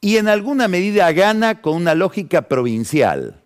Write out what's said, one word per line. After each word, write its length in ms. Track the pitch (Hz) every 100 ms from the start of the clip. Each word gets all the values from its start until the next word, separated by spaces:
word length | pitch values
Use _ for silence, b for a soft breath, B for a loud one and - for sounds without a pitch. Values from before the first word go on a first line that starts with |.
Y 160 | 202 220
en 100 | 214
alguna 400 | 208 208 285 233
medida 440 | 180 196 208 175
gana 500 | 160 196 220 226 220
con 140 | - 160
una 200 | 170 160
lógica 480 | 185 190 175 170
provincial 960 | - 131 123 113 113 151 113 71 62 -